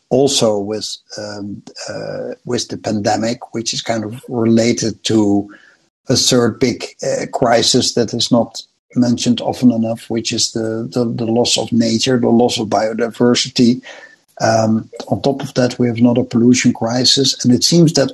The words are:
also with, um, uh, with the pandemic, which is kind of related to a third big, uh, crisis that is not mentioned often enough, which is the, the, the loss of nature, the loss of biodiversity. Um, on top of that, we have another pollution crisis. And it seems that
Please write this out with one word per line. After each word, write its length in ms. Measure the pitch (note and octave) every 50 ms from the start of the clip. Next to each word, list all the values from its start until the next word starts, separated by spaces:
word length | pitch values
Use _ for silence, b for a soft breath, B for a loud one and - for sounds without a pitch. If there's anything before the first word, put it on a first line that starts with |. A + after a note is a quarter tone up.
| _ -
also 500 | - C3 C#3+ C#3 C#3 - A#2+ A2 G#2 G2+
with, 380 | G2 G2+ G#2+ G#2 G2 - - - _ _ - -
um, 440 | G#2 G#2 G#2 G#2 G2+ G2+ G2 - - - - - - -
uh, 400 | G#2+ A2 G#2+ G#2 G2+ - B2+ B2 B2 - -
with 220 | A#2+ B2 A#2+ - -
the 100 | - -
pandemic, 720 | - A2+ A2 G#2+ G2+ A2+ G#2+ G#2 A2 A2+ A#2+ - - -
which 220 | - A#2 A2+ - -
is 80 | -
kind 200 | - - A2+ A2 G#2+
of 200 | G#2 A#2 B2+ - -
related 720 | B2+ A#2+ A2+ A#2 A2+ A2+ A#2 A#2+ A#2 A#2 A#2 A2 F#2+ - -
to 480 | - A2 A2 G#2+ G2+ G2+ G2+ G2 B B B B B B B B B _ _ _ -
a 80 | B2+
third 420 | - - - C3 B2 A#2+ A#2 G#2+ -
big, 280 | C3+ B2 G#2 F2 - - - -
uh, 240 | - C3+ C3 - F#2 -
crisis 600 | - - C3 A#2 A#2 A#2 A2+ - - B2+ A#2 - -
that 200 | A#2+ A#2 G#2+ -
is 160 | A#2+ - -
not 320 | B2+ A#2 A2 - - - - _ _ _ _ _ -
mentioned 440 | B2+ B2 A#2+ A#2+ - - B2 A#2 -
often 300 | - - A#2 - C3 B2
enough, 360 | A2+ A2+ A2+ A2+ A#2 A2 - -
which 240 | A2+ A2+ A2 -
is 200 | A#2+ A2 - -
the, 360 | - A#2 A2 A2 A2 A2+ A#2 C3
the, 140 | - B2 A#2+
the 220 | A#2 B2 B2 A#2+ A2
loss 280 | A2+ A#2+ A#2+ - - B2
of 120 | A#2 A2
nature, 460 | A#2+ A2+ A#2 A2+ A2+ A2 - C3 C3 A#2+
the 100 | A#2 A2+
loss 300 | A#2 A#2 A#2+ A#2+ A#2 A#2+
of 100 | A2+ G#2
biodiversity. 1120 | A2 G2+ A2 A2 A2+ A2 A#2 A2+ G#2+ - B2 A#2+ B2 - - B2+ - - B2+ A#2 B2+ B2+ B B B B B B B B B _ _ -
Um, 480 | - A2+ A2+ A2+ A2 A2 A2 A2 - - - - - -
on 120 | A#2 G2
top 220 | - C#3 C#3 C3+
of 100 | C#3 C3+ -
that, 240 | - B2 B2+ - -
we 80 | B2 A#2+
have 100 | A2+ A2+
another 260 | A#2+ B2 A#2+ - C#3
pollution 480 | - - A2+ A#2 B2 B2 B2 - B2+
crisis. 720 | A2+ - A#2 A2+ A#2+ B2+ C3 - - C#3 C3+ B2 - - -
And 80 | B2+
it 100 | B2 A#2
seems 300 | - - E3+ E3+ E3+ D3 E3
that 160 | D3 C3 B2+